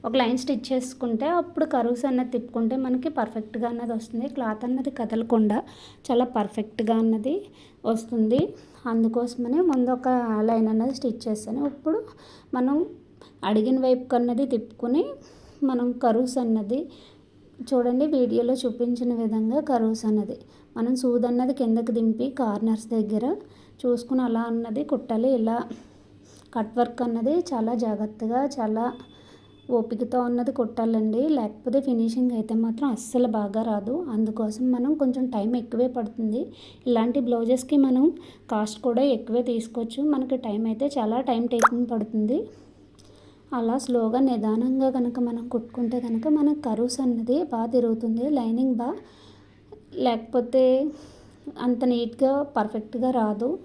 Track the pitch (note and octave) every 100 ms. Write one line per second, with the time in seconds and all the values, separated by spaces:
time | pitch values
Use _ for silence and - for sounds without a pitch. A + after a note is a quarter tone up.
0 | A#3 B3+ A#3 B3+ - C4+ - C4 B3+ -
1 | A#3+ A3 C#4+ F4 E4+ - D#4 B3+ A#3 A#3+
2 | C#4 B3 B3 A#3+ A#3+ A#3 A3+ C4 C4 B3+
3 | D4+ D4 A3 A3 G#3+ A3+ A#3 A#3 A#3 A3
4 | - A3+ C#4 C#4 A3+ G#3+ A#3+ C4 C4+ C4
5 | A3+ A3+ A3+ A#3 G#3+ G#3+ - - - -
6 | - A#3+ B3 A3+ G#3 - G#3+ - A3 A3+
7 | A3+ A3 A#3 F#4 - - - - - A3+
8 | - A#3+ G#3+ C4 G4+ - - - B3 A3+
9 | A3+ A#3 A#3+ B3 A#3+ D4 F4+ C4 B3 B3+
10 | B3+ B3+ A#3 G#3+ A3 A3+ A3 A3 A#3+ C4
11 | B3+ A3+ A3+ G#3+ - B3 C#4+ - D#4 G#4
12 | A4 - - - - B3+ B3+ D4 G4+ -
13 | - - - - G3 G#3+ A3+ C4 B3+ B3+
14 | - A#3+ A#3+ A#3+ C#4 A3+ - - A#3+ C#4
15 | C#5 - - - - - C4+ B3 B3 A#3+
16 | B3 A3+ B3+ C4+ A#3 A3 G3 C4 F4 -
17 | - - - - - - A#3 B3+ B3 B3
18 | D4+ C#4+ A#3+ A3+ A#3+ B3+ B3+ G#3+ A#3+ A#3+
19 | B3 A#3 A3+ A3 A3 C#4 D4+ B3 A3+ A3+
20 | A3 G#3+ G#3 - - - - - A#3 B3+
21 | B3+ A#3+ A#3+ A#3+ B3+ B3+ A#3 A3+ A#3 A#3
22 | A3+ A3 C4 C4 A#3 G3+ A3 A3 - A3+
23 | G#3 G#3+ B3 G#4 - - - - B3 A#3+
24 | A#3+ C4 B3 A3+ A#3 A#3 A#3 A3 D4+ B3
25 | - A3 B3+ B3 A3 A#3 A#3 - - -
26 | - - - - - A#3 A3 A#3+ A#3+ A#3+
27 | A#3+ A3+ A3+ E4+ F4 B3 A3+ A3+ A3+ G#3
28 | G#3+ - A3 B3 C#4+ - G#3+ A3 A#3+ A#3+
29 | - - - - - - - A#3+ A3+ A3+
30 | A#3+ B3 A#3+ A#3+ A#3+ C4 A#3 A#3+ A3+ A3+
31 | A3 A3 D4+ C#4+ G#3+ - B3+ C4 C#4 A#3
32 | A3+ A#3 B3 A#3 A3 A3+ A3+ A3+ C#4 A3
33 | - B3 B3 G#3+ G3+ G#3+ A3+ G#3 G3+ D4+
34 | E4 A3 A3 A3 G#3+ G#3+ B3+ B3 C4 D#4
35 | C4 B3+ B3+ A3+ G#3+ B3 A3+ A3+ B3+ B3+
36 | G#3+ - A3 A3+ F4+ - - - B3 A#3
37 | A#3 C4 A#3+ A#3 A#3 B3+ B3+ D4 C4+ B3+
38 | D4+ - - - - G#3+ G#3+ - B3+ A#3
39 | C#4+ A3+ - A#3 B3 A3+ A3+ B3 A3+ -
40 | D4+ C#4 C4 B3+ A#3+ G#3 A3+ A3 C#4+ C#4+
41 | G#3+ A#3+ C4+ A3+ A#3+ A#3 - A#3+ A#3+ A3+
42 | G#3 A3 G#3+ D4 - - - - - -
43 | - - - - - B3+ A3+ C4 C4 A#3+
44 | A3+ A#3+ C4+ A#3 G#3+ A3 B3+ C4 C4 B3+
45 | A#3+ B3 A#3+ A#3 A#3+ A#3 A3+ - A#3 B3
46 | B3 A3+ D#4 D4+ C#4+ D4 B3+ A3 B3 B3
47 | B3+ A#3 A3+ C#4 D#4+ A#3 A3+ B3 A#3 A3
48 | A#3 A3+ C4+ C#4+ A3+ A#3 C4 A#3 A#3+ G4+
49 | - - - - - - - - - -
50 | B3+ A3+ - B3 A#3+ C4 B3+ C4 D4 -
51 | - - - - - - B3 A#3+ B3+ A#3+
52 | A#3 A#3 C4+ C#4 D4 A#3 G#3+ A3 G#3+ B3
53 | B3+ B3 G#3+ G3+ A#3+ F#4